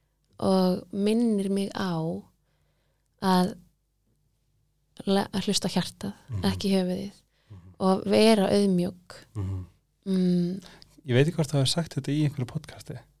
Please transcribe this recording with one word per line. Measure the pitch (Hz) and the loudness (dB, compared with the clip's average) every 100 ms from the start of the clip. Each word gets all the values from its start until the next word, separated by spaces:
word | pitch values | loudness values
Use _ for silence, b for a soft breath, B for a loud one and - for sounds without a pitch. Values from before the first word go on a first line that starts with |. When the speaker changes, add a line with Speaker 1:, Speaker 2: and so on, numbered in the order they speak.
| _ _ _ - | _ _ _ -6
Speaker 1:
og | 196 190 185 180 - | 0 2 2 0 -4
minnir | 202 202 220 240 208 196 | -2 0 2 2 0 0
mig | 196 196 | -2 -4
á | - 190 165 160 190 - _ _ _ _ _ _ _ _ - | -4 -4 -2 -4 -6 -12 _ _ _ _ _ _ _ _ -6
að | 196 185 180 - - _ _ _ _ _ _ _ _ _ _ _ _ - - | 2 2 2 -2 -18 _ _ _ _ _ _ _ _ _ _ _ _ -12 0
le-, | 196 - | 0 0
að | 196 208 | -4 -2
hlusta | 185 190 | -2 0
á | |
hjartað, | 190 - - 202 - - | -2 -4 -8 -12 -14 -10
Speaker 2:
Mhm. | 104 | -4
Speaker 1:
ekki | 196 185 196 | -2 -2 0
höfuðið, | 190 180 185 202 - _ b b | 0 0 -4 -8 -14 _ b b
Speaker 2:
Mhm. | - - - | -20 -20 -2
Speaker 1:
og | 190 190 | 0 2
vera | - 208 220 220 190 | 2 4 6 6 4
auðmjúk. | 208 202 180 180 185 _ - - | 4 4 2 0 -6 _ -20 -12
Speaker 2:
Mhm. | 110 95 95 92 _ _ _ 196 | -6 -6 -6 -10 _ _ _ -2
Speaker 1:
Mm. | 190 180 180 175 190 - B B - 139 | 0 2 2 0 -4 -12 B B -18 0
Speaker 2:
Ég | |
veit | 120 147 | 4 4
ekki | - | 2
hvort | 156 | -2
þú | 143 | 0
hefur | 131 | 0
sagt | - 160 | 0 -4
þetta | - 139 | -6 -4
í | 147 | 0
einhverju | 151 143 123 | 0 -2 -6
podcasti | - - - - 120 - _ | -8 -12 -20 -16 -16 -16 _